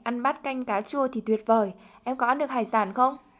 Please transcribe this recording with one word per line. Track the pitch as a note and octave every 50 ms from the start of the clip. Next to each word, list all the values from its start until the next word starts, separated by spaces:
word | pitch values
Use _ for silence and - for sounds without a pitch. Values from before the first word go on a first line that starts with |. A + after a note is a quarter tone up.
| -
ăn | A#3 A#3+ A#3+ A#3+
bát | C4+ D#4 - -
canh | C#4+ C4 B3+ B3+
cá | A#3 G#3 G3 G#3+
chua | - - C#4+ C4+ C4
thì | C4 A3+
tuyệt | G#3 A3 A3 G#3+ G#3+
vời. | - A3+ A3+ G#3 F#3+ - - - - - - _
Em | A#3+ C4
có | C4 B3+
ăn | A#3+ C4 C#4+
được | D4+ C4
hải | C4 B3 A3
sản | - - A3 G#3 F#3+ G3
không? | A#3+ B3+ C4+ C#4 - - _ _ _